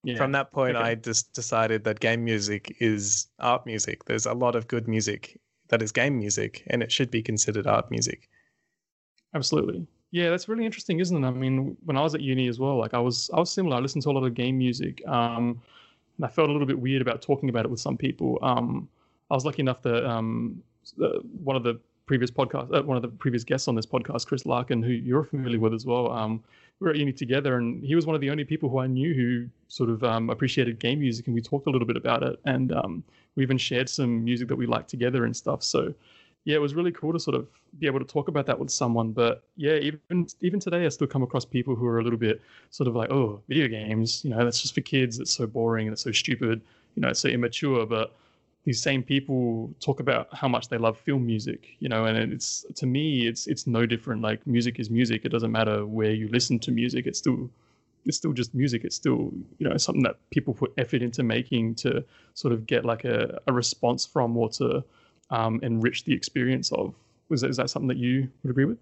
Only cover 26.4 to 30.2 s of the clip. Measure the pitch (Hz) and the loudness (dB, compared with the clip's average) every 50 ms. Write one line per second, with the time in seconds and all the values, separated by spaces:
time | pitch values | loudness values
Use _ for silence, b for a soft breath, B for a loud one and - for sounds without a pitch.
26.4 | b b b b b b b _ 196 170 151 151 147 139 131 - 139 117 127 143 | b b b b b b b _ 0 0 2 2 0 0 -2 -4 -2 0 0 0
27.4 | 139 139 127 123 117 117 123 120 135 135 151 170 156 156 160 151 139 135 147 151 | 2 2 0 2 0 -2 -4 -4 -2 2 2 2 2 2 0 0 0 0 -2 -2
28.4 | 143 - 156 156 160 135 127 135 127 131 127 127 139 170 160 131 123 120 123 120 | -2 -2 -2 -2 -2 0 0 0 0 0 0 0 2 2 2 2 2 2 2 0
29.4 | 120 120 _ _ _ _ - - 127 117 117 110 127 117 113 113 | -4 -6 _ _ _ _ -4 -2 0 0 0 0 2 2 2 2